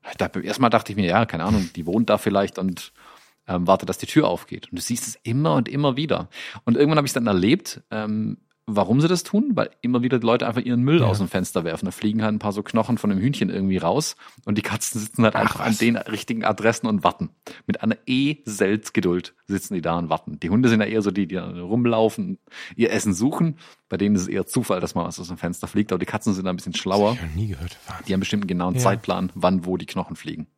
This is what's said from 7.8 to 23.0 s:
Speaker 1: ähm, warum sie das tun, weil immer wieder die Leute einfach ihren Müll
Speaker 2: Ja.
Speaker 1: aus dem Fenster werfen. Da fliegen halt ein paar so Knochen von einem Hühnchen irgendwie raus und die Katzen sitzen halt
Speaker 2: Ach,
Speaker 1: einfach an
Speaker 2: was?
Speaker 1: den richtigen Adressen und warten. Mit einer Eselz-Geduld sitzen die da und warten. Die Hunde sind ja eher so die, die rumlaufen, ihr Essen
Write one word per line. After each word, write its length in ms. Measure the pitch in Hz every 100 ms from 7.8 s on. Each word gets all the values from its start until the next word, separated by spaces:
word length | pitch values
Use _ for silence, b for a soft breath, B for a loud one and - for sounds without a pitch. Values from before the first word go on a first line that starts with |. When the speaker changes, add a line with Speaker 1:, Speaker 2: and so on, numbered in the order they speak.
| _
Speaker 1:
ähm, 460 | 110 107 107 107 98 _ _ -
warum 320 | 104 95 123
sie 80 | 160
das 140 | 180
tun, 300 | - 202 285
weil 160 | 208 - _
immer 200 | 120 123
wieder 160 | 123 127
die 80 | 113
Leute 220 | 120 -
einfach 140 | 113
ihren 180 | 123 120
Müll 200 | 127 165
Speaker 2:
Ja. 40 | 117
Speaker 1:
aus 140 | 101
dem 80 | 95
Fenster 360 | 95 92 95
werfen. 220 | 82 82 95
Da 60 |
fliegen 320 | - 107 110
halt 100 | 110
ein 60 | 107
paar 120 | 104
so 120 | 101
Knochen 340 | 101 113 110 117
von 140 | 104
einem 80 | 98
Hühnchen 280 | 117 143 101
irgendwie 260 | - 95 92
raus 380 | 82 120 156 - B B -
und 120 | 104
die 60 |
Katzen 360 | - 110 - 110
sitzen 240 | 107 -
halt 120 | 110 104
Speaker 2:
Ach, 60 |
Speaker 1:
einfach 180 | 107 -
an 100 | 120
Speaker 2:
was? 40 | 107
Speaker 1:
den 200 | 117 113
richtigen 460 | - 107 - 117
Adressen 440 | 107 104 107 117 117
und 160 | 104
warten. 260 | 87 - 85 _ - B -
Mit 160 | 101
einer 120 | 110 113 -
Eselz-Geduld 1300 | 131 139 147 - 104 98 107 - - 95 90 - _ -
sitzen 280 | 98 - 95
die 60 |
da 160 | 82 85
und 100 | 85
warten. 300 | - - 76
Die 100 | 85
Hunde 200 | 104 127
sind 100 | 113
ja 60 | 101
eher 160 | 110
so 80 | 101
die, 160 | 95 90
die 80 | 92
rumlaufen, 1000 | 90 87 87 117 120 113 110 107 92 95 _ B B B
ihr 160 | 113
Essen 220 | 110